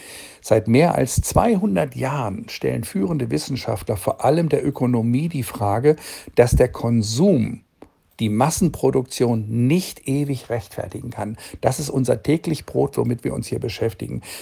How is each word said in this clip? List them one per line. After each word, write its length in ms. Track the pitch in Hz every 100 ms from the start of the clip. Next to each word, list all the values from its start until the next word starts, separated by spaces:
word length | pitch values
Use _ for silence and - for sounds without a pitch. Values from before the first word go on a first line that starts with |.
| - - - -
Seit 260 | - 110 104
mehr 280 | 123 170 -
als 260 | 131 -
zweihundert 720 | - - 240 196 208 185 151 123
Jahren 540 | 131 143 110 104 -
stellen 340 | - 135 127
führende 460 | 110 196 190 160 117
Wissenschaftler 680 | 147 - 131 - 110 - 101
vor 280 | - - 123
allem 240 | 160 165
der 160 | - 147
Ökonomie 640 | - 123 120 113 127 165
die 140 | 147
Frage, 520 | - - 104 107 147 156 - - -
dass 220 | - 120 -
der 140 | 123
Konsum 920 | - 117 117 104 113 202 147 - - _ _ - _ _ -
die 80 | 110
Massenproduktion 1400 | 107 147 - 170 - 131 135 123 - 120 113 107 117 123
nicht 400 | 175 185 - -
ewig 420 | 139 143 131 -
rechtfertigen 600 | 117 - - - - 127
kann. 260 | 104 101 117 - -
Das 220 | - 131
ist 80 | 139
unser 340 | 135 123 113
täglich 420 | - 165 - 147 -
Brot, 320 | 131 139 -
womit 280 | 120 120 135
wir 80 |
uns 140 | - 117
hier 120 | 110
beschäftigen. 600 | 117 - 113 - - - - -